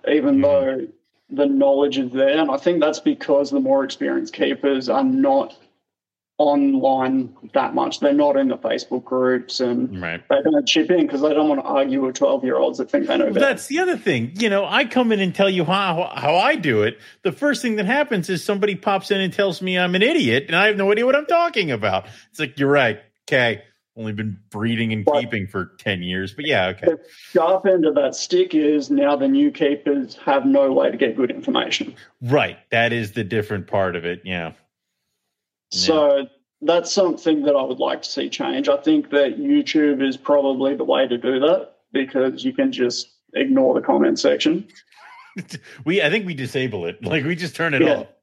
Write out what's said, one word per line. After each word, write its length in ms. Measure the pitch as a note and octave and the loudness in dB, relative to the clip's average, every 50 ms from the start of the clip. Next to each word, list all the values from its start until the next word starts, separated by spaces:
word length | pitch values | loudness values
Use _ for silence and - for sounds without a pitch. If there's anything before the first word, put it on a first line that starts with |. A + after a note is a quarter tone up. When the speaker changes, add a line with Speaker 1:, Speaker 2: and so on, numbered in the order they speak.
| - - | 0 2
Speaker 1:
even 280 | C#3+ D#3 - C#3+ C#3 C3+ | 0 2 2 2 2 4
Speaker 2:
Mm-hmm. 20 | |
Speaker 1:
though 460 | C#3 C#3+ C#3+ C#3 C3+ C3 C3 C3 A#2 - - _ _ _ _ _ _ _ | 4 4 2 2 2 0 -2 -4 -8 -10 -14 _ _ _ _ _ _ _
the 160 | C#3 C3+ C#3+ | -2 0 0
knowledge 520 | C#3 C#3 C3+ C#3 C#3 C#3 C#3 D3 C#3+ C3 | 2 4 4 4 4 4 4 2 0 0
is 140 | C#3 C3 B2 | -2 -4 -2
there. 260 | B2 C3 C3+ C#3 D3 | 0 2 2 2 2
And 140 | D#3 D#3+ C#3+ | 2 0 0
I 60 | C3+ | -2
think 240 | C3+ - F3 F3+ E3 | -2 0 0 2 2
that's 180 | D3 D#3 D#3+ - | 0 0 0 0
because 520 | - D#3 - - - - D3 C#3 C#3+ B2+ | -2 -2 -2 -2 0 0 2 2 2 0
the 100 | C#3 C#3 | -2 -2
more 240 | C3 C4 C4+ - C3 | 2 2 2 2 0
experienced 480 | C4 - - C#4+ - E4+ - - - - | -2 -6 -6 -4 -2 -2 -4 -4 -6 -4
keepers 560 | - D4 C4+ - - - C#3 C#3 C3 B2+ - | -2 -2 -2 -2 -2 0 0 0 0 -2 0
are 140 | - C4 C4+ | 0 2 2
not 520 | C4 C4 C4+ C4+ C#4 C4+ C#4 - - - _ _ _ _ _ _ _ _ _ _ _ _ _ _ _ _ - D3+ | 2 2 2 2 2 2 2 0 -2 -10 _ _ _ _ _ _ _ _ _ _ _ _ _ _ _ _ 0 2
online 880 | C#3+ C#3+ C#3+ C#3 C#3 C3+ C3 C3 C3+ C3 C3 C3 C3 C3 C3 B2+ A#2+ - _ - A2+ - | 2 4 4 2 2 2 2 2 2 2 2 0 0 0 -2 -2 -4 -10 _ -20 -2 -2
that 200 | - - - - | -2 -2 0 -2
much. 260 | - - C#4+ - - | -2 -2 -2 -4 0
They're 140 | - C#4+ C#4+ | 0 2 4
not 240 | D4 D4 D4 C#4 | 4 2 4 2
in 100 | C4+ C#4 - | 2 2 0
the 80 | - | -2
Facebook 460 | - - - A#2+ B2 - - B2+ B2+ B2 | -2 -4 -4 -4 -4 -4 -6 -6 -6 -4
groups, 560 | - B2+ B2+ B2+ B2+ B2+ B2 B2 - - - | -4 -2 0 2 2 0 0 -2 -6 -6 -4
and 420 | B2+ A#2+ A#2+ B2 B2+ B2 G#2 F2+ | -2 -2 0 -2 -2 -4 -6 -8
Speaker 2:
Right. 200 | F2 E2 E2 F2 - _ | -8 -8 -8 -8 -2 _
Speaker 1:
they 120 | C#3 C#3 - | 0 2 2
don't 240 | D#4 D#3 D3 F#3 | 2 2 2 2
chip 240 | - - D#3+ D#3 - | 2 2 2 2 2
in 160 | F3+ F3 D#3 | 2 2 2
'cause 140 | - C#3+ C3+ | 0 0 0
they 120 | C#3+ D3+ D3 | 0 2 2
don't 140 | D3+ D3+ D3+ | 2 2 2
wanna 120 | C#3+ C3+ | 0 0
argue 440 | C3 - - C#3 C#3 C#3 C3 C3+ C3 | -2 -2 0 0 0 0 0 -2 -2
with 100 | C3 B2+ | -2 0
twelve-year-olds 640 | - - - - C3 - B2+ C3 C3 C#3 C#3 - - | 0 0 0 0 0 -2 -2 0 0 0 0 -2 -4
that 120 | - - | -6 -2
think 160 | - C#4+ E4 | -2 -2 0
they 100 | - - | 0 0
know 80 | F4 - | 0 0
Speaker 2:
Well, 80 | - G#3 | 0 2
Speaker 1:
better. 120 | - C#4 | 2 2
Speaker 2:
that's 200 | C#4 C4 - - | 2 0 -2 -6
the 120 | - C4+ E4 | -6 -2 0
other 180 | F#4 F4+ E4+ | 0 0 -2
thing. 340 | G3+ - G3 D3 A#2+ A2+ B2 E3 | -2 -2 -2 -2 -2 -2 -6 -4
You 140 | G3 A#3 A3 | -2 -2 0
know, 160 | G3 G3 G3 | 0 0 -2
I 200 | D#3 F#3+ A#3+ D4 | 0 0 -2 -2
come 260 | A3+ - B3+ B3 A3+ | 0 0 0 2 2
in 80 | A3 G3+ | 2 2
and 140 | G3 F3+ - | 0 -2 2
tell 160 | - G3 G3 | 2 2 2
you 140 | F#3+ F#3 D#3+ | 2 0 0
how, 480 | D3+ F#3 G3 G3 F#3 E3 E3 F3 - - | 0 0 0 0 -2 -2 -2 -4 -6 -6
how 220 | C#3 - D3 D#3+ | -4 0 2 2
I 200 | F3+ G#3 C4+ D#4 | 4 4 2 0
do 280 | B3+ F3 C#3+ A#2 G#2+ G#2 | 0 0 0 2 2 2
it. 140 | A2+ - - - - - _ _ | 0 -2 -6 -20 -20 -20 _ _
The 80 | G3 | -6
first 300 | - - C#4 D4 C4 - | -4 0 -2 -2 -2 0
thing 160 | - A#3+ G#3+ | -2 -2 -2
that 80 | G#3 G3+ | -2 -2
happens 440 | G#3 B3+ C#4+ D4 C#4+ A#3+ F#3+ D#3+ - | 0 0 0 0 0 -2 -4 -2 -4
is 140 | F#3+ F3 - | -6 -4 -2
somebody 320 | - G#3 G3 G#3 G#3 F#3+ | -4 -2 0 0 -2 -2
pops 360 | F3+ - G#3+ G3 F#3+ - - | -2 -2 -2 -2 -2 -2 -2
in 100 | G#3 G3 | -2 -2
and 100 | F#3+ F3+ - | -2 -2 0
tells 280 | - G3+ G3 F3 - | 0 -2 -2 -2 -4
me 160 | F#3 F#3 F3+ | -4 -2 0
I'm 180 | F3+ F3+ F3+ F3+ | 0 0 0 2
an 60 | F#3+ G#3 | 2 2
idiot, 420 | C4 E4 E4 A3+ A#2 A2+ B2 - | 2 2 2 2 2 0 0 0
and 80 | - E3 | 0 0
I 120 | F3 G3+ | 2 2
have 100 | A3 G#3 | 2 2
no 140 | G3 G3 G3 | 2 2 2
idea 140 | G#3 A3 A#3+ | 2 2 2
what 100 | B3+ C4 | 2 2
I'm 100 | C#4+ D4+ | 0 0
talking 460 | - F4 E4+ E4+ E4+ - D#4+ F#3+ D3+ | 2 2 2 2 0 0 -2 -2 -2
about. 340 | B2 A2 G#2+ G2+ F#2 F#2 - - - - - _ | -4 -2 -2 -2 -2 -2 -4 -8 -20 -20 -20 _
It's 80 | _ - | _ -8
like, 200 | C#3+ C#3 - C#3 | -8 -8 -4 -2
"You're 100 | C#3 C#3 | 0 2
right, 280 | C#3+ C#3+ C3 A2+ G#2+ - - _ _ _ _ | 4 4 4 2 0 -4 -12 _ _ _ _
okay. 340 | - D3 C3 B2 A#2 G#2+ - - _ _ _ _ _ _ | -2 0 2 2 2 0 -4 -10 _ _ _ _ _ _
Only 160 | A#2 A2+ G#2+ | -12 -10 -8
been 260 | G#2 G#2 A2 A2 F#2+ - _ _ | -6 -6 -6 -8 -8 -10 _ _
breeding 420 | - G#2 G#2+ A#2 A#2 A2+ A#2 A2+ | -8 -4 -4 -2 -2 -2 -2 -2
and 140 | A2 G#2+ G2 | -4 0 2
Speaker 1:
But 140 | - A#2 A#2 | 2 2 2
Speaker 2:
keeping 240 | A#2 A2+ A#2+ G#2+ F#2+ | 0 -2 -6 -6 -6
for 200 | F#2+ - G2 F2 - _ | -6 -6 -8 -8 -8 _
ten 240 | - - A2 G2 F2 | -8 -6 -6 -4 -4
years," 320 | F2 F2+ F2+ F#2 F#2+ F#2+ - | -4 -6 -4 -4 -6 -6 -8
but 140 | - C#3+ | -8 -4
yeah, 220 | D#3 C3+ G2+ F#2 F#2 | 0 0 2 0 0
okay. 180 | F2+ - - | -2 0 0
Speaker 1:
The 120 | E3+ E3 D3+ - - - - - - | 0 0 0 -8 -20 -20 -20 -20 -2
sharp 360 | - F3+ D#3+ E3+ F#3+ F#3+ F#3+ | 0 2 2 2 2 2 2
end 180 | G3 F#3+ F3+ E3 | 2 2 4 2
of 80 | D#3 C#3 | 2 2
that 200 | C#3+ C#3 C3 - | 2 0 0 -4
stick 400 | - - - F3+ F3+ F#3 F3+ D#3+ | -6 -6 0 2 0 2 2 2
is 340 | D#3 D3+ D3 D3+ D3 C3+ C3 | 2 2 2 2 0 0 0
now 260 | C#3+ C#3 C#3 C#3+ D3 | 0 2 2 2 2
the 120 | C3 C3+ | 2 2
new 240 | C3+ C3+ C#3 D3 D3 | 2 2 4 2 2
keepers 640 | C#3 - D#3+ C#3+ C#3+ C#3+ - D3+ C#3+ C#3 B2+ A2 - - - | 0 0 0 0 0 0 -2 -2 -2 -2 -2 -6 -12 -8 -2
have 200 | - C#3 C#3 C3 | 0 0 2 2
no 240 | C#3 C3+ C#3 C#3 C3+ | 4 4 4 4 4
way 180 | C3 C#3 - - | 2 2 0 0
to 80 | A2 | 0
get 180 | A#2+ C#3 - - | 0 -2 -2 0
good 140 | C#3 B2+ A#2 | -2 -2 -2
information. 640 | A2+ - - - B2+ - - - - - - - - - - - _ _ | -2 -6 -6 -2 -2 -2 -2 -2 -4 -6 -6 -10 -12 -18 -20 -20 _ _
Speaker 2:
Right. 360 | B2+ A#2+ C#3 C#3+ G#2+ F#2 F#2 - _ _ | -4 0 0 0 0 0 -6 -14 _ _
That 200 | - A2+ A#2 A#2 | 0 0 2 2
is 200 | A#2 A#2+ A2 G2+ | 0 -2 -4 -4
the 120 | - A#2+ G#2+ | -6 -6 -6
different 440 | F2+ G2+ A2 G#2 - G#2+ G2 F2 | -2 -2 -4 -2 -2 -6 -8 -6
part 280 | - - G2+ F#2+ F#2 F2 | -4 -2 0 0 0 -2
of 80 | F2 E2 | -4 -6
it, 180 | F2 F2+ F2+ - | -6 -8 -8 -8
yeah. 280 | F#2 F#2 F2 E2 D#2+ - _ _ _ _ _ _ _ _ _ _ _ _ _ _ _ _ _ _ _ _ _ _ _ | -8 -6 -6 -6 -8 -12 _ _ _ _ _ _ _ _ _ _ _ _ _ _ _ _ _ _ _ _ _ _ _
Speaker 1:
So 480 | - - - - D#3+ D#3 D3 D3 C#3 | -4 -2 0 2 2 4 4 4 4
Speaker 2:
Yeah. 60 | C#3 C3+ B2 _ _ _ _ _ _ | 2 0 -4 _ _ _ _ _ _
Speaker 1:
that's 300 | D3+ D3+ E3+ F3 E3+ - | -2 0 0 0 0 0
something 520 | - G3+ F#3+ F3 D3+ - - E3 D#3 D3+ C#3 | 0 0 2 2 0 -2 0 0 0 2 2
that 120 | D3 C#3+ | 2 2
I 60 | C#3 C3 | 2 0
would 160 | C3 B2+ C3 | -2 -4 -4
like 220 | - C#3 B2+ - - | -2 -4 -4 -6 -8
to 60 | - | -10
see 200 | - C#3 C#3 C3+ | -8 -6 -6 -6
change. 400 | - - C#3 C#3 C3+ C3+ C#3+ C#3 | -6 -6 -6 -4 -4 -2 0 0
I 80 | C#3 | 0
think 320 | C#3 - D#3 D#3 D3+ C#3+ - | 0 2 2 2 2 0 0
that 280 | C#3+ C#3+ C#3 C3 A2 - | 2 2 2 2 -2 -4
YouTube 600 | D3 C#3 C#3+ D3 C#3+ - - D#3 D3+ D3 C#3+ C3 C3+ | 0 2 2 2 0 0 0 2 2 2 2 0 -2
is 100 | C3+ B2+ | -2 -4
probably 580 | - - - C#3+ C#3+ C#3 C#3 C3+ B2+ C3+ C3+ C#3+ | -6 -2 2 2 2 2 0 0 0 0 -2 -2
the 80 | - - | -2 -4
way 240 | - D#3+ C3+ C3 | -2 0 0 0
to 100 | A#2 A#2+ | 0 -2
do 220 | A#2+ A#2+ B2+ C3+ C3 | -2 -2 -2 0 2
that 320 | C#3 D#3 C4+ - - - _ _ _ _ | 2 2 2 2 -2 -8 _ _ _ _
because 520 | - C3+ C3+ C3+ - C3+ C3 C3 - - B2+ | -4 -4 -4 -2 0 0 0 0 -2 -4 -6
you 100 | C3 B2+ | -4 -2
can 180 | - C3+ C3+ | 0 -2 -2
just 380 | B2 - B2 B2 - - - _ _ _ _ _ - | 0 0 -2 -2 -2 -6 -10 _ _ _ _ _ -4
ignore 400 | - C#4 C4+ C4 C4+ C4 - - | -2 0 2 2 2 4 2 2
the 80 | - - | 0 0
comment 340 | - - - - - - - | 0 2 2 2 2 0 2
section. 480 | - C#3+ C#3+ - - D3+ E3 F#3+ G3+ - _ - _ _ _ - - - - - - - _ | 2 0 0 2 0 0 0 0 -4 -10 _ -20 _ _ _ -20 -20 -20 -20 -20 -20 -16 _
Speaker 2:
<laughs> 120 | G3 - - - - _ - - - - | -14 -14 -14 -18 -20 _ -20 -20 -6 -2
We, 160 | D3+ F3+ G3 D#3+ | 0 0 2 2
I 80 | D3 | 2
think 160 | F3 A3+ G3+ | 0 0 -2
we 80 | F3+ E3 | -4 -6
disable 500 | C3+ B2+ - - C3+ C3 B2+ G#2 F#2+ E2+ | -6 -8 -4 -2 -2 -2 -2 -4 -4 -6
it. 180 | E2+ F#2+ - - | -6 -8 -8 -6
Like, 200 | - E3 D#3 B2+ | -2 -2 -2 -2
we 100 | D#3 F3+ | -2 -4
just 200 | D#3 F3 D#3+ - | -4 -6 -10 -6
turn 180 | - E3 E3 C#3+ | -4 -4 -2 2
it 80 | - | 2
Speaker 1:
Yeah. 200 | E3 D3+ C#3+ B2 | 2 2 2 0
Speaker 2:
off. 60 | - - _ _ | -4 -12 _ _